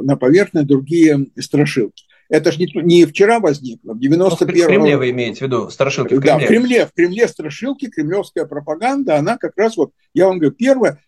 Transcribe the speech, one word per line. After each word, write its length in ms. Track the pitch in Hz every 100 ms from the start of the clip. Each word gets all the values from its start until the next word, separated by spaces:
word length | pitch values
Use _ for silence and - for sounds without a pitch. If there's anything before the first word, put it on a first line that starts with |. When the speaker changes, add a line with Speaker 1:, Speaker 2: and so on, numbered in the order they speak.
Speaker 1:
на 140 | 131 139
поверхность 480 | 131 175 196 165 139
другие 600 | 139 139 170 160 143 139 -
страшилки. 680 | - 147 147 139 101 - _ _ -
Это 220 | 156 156
ж 60 | 151
не 100 | 175
ту-, 140 | 175
не 240 | 170 175 156
вчера 340 | 165 202 233
возникло, 540 | 180 143 127 113 -
в 20 | 113
Speaker 2:
Ну, 40 |
в 0 |
Кр-, 100 | 135
Speaker 1:
девяносто 360 | 165 185 170 175
первом 160 | 175 170
Speaker 2:
в 20 | -
Кремле 200 | 151 139
вы 120 | 127
имеете 280 | 123 117 -
в 20 |
виду, 260 | 135 120 101
страшилки 460 | - 139 143 127 135
в 40 |
Speaker 1:
Да, 160 | 143 143
в 20 |
Speaker 2:
Кремле? 80 | 131
Speaker 1:
Кремле, 380 | 226 247 240 151
в 60 |
Кремле 340 | - 175 196 233
страшилки, 600 | - 156 147 254 277 254
кремлёвская 560 | - 151 196 180 - 143
пропаганда, 720 | 143 147 160 233 277 269 202
она 200 | 160 240
как 160 | - -
раз 200 | 226 226
вот, 140 | 139 _ _ -
я 120 | 190
вам 120 | 180
говорю, 160 | 147 -
первое, 440 | 254 262 202 147